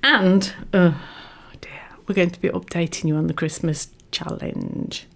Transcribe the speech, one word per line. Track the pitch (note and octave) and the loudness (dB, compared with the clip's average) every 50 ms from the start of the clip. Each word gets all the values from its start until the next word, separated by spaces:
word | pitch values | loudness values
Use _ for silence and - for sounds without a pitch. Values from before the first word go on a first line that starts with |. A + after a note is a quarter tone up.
| - | 4
And, | C4+ D4+ A#3 F#3+ F#3 F#3 G3 F#3+ - - - - - - | 4 4 6 6 6 6 6 4 0 -8 -12 -10 0 4
oh | F#3+ F3+ E3+ D3+ - - - - - - - - - - - - - | 6 6 6 4 2 -8 -16 -18 -20 -20 -20 -20 -20 -20 -20 -20 -20
dear, | - - - - - - - - - | -20 -18 -18 -18 -18 -20 -20 -20 -8
we're | - G3 | -4 0
going | G3 F3+ F3 | 2 2 2
to | F3 - | 0 -2
be | - - | -2 -2
updating | - F#3 - - - E3+ E3+ D#3+ - - - | -2 -2 -6 -4 -2 -2 -2 -2 -4 -2 -2
you | D#3+ D3+ | 0 0
on | D#3 D#3 | 2 0
the | E3 D#3 | 0 -2
Christmas | - E3 D#3 D#3 - - E3 D3+ D#3 - - - _ - _ | -2 -4 -4 -4 -2 -2 -2 -2 -2 -6 -12 -14 _ -16 _
challenge. | - - - - - - - - - - - - - - - - - - - - _ | -8 -6 -6 -6 -6 -6 -6 -6 -6 -6 -6 -6 -6 -6 -6 -6 -8 -10 -14 -16 _